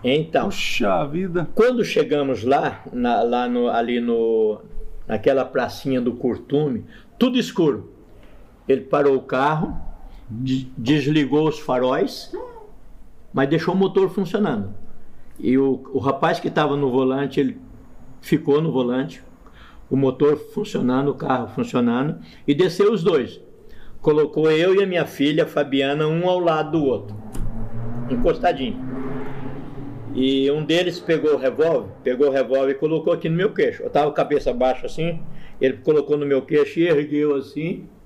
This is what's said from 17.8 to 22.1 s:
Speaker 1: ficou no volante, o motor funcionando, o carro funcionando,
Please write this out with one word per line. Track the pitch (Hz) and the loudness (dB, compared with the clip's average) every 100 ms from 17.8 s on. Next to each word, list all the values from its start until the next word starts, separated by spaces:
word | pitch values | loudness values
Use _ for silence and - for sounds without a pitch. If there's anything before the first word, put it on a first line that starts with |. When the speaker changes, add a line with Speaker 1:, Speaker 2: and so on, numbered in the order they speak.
| - - - - | -18 -18 -16 -16
Speaker 1:
ficou | - 147 - 143 | -2 0 4 2
no | 165 | 2
volante, | 127 120 127 151 - - - - - - - - | 0 0 0 -4 -8 -20 -20 -20 -20 -20 -20 -2
o | 131 | 2
motor | 135 127 147 151 | 2 4 2 2
funcionando, | - - - - 127 127 143 | -2 -8 -4 -2 0 2 0
o | |
carro | - 151 127 113 | -2 -2 -2 -2
funcionando, | - 120 135 120 120 147 | -4 -2 0 2 2 -2